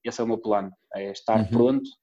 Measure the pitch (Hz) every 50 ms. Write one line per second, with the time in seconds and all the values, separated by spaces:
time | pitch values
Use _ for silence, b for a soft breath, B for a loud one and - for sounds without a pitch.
0 | - 117 117 - 120 113 113 110 - 110 107 101 98 95 92 _ _ - - 98
1 | 98 98 98 - - - 110 110 107 87 113 117 117 127 135 139 - - - _